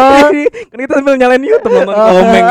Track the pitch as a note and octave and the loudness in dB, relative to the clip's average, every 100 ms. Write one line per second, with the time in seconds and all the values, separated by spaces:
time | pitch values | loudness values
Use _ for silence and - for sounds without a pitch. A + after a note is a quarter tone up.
0 | C4+ C#4 D4 D4 D4 - A4 A3+ C4+ D#4 | 4 2 2 0 -4 -6 -14 -12 -6 -2
1 | C#4 C4+ B3 B3+ C#4+ A#4 - B4 G3 G#3 | -2 0 0 0 0 -2 0 -2 0 0
2 | A3 F3+ - A3+ A#3 | 2 2 2 2 2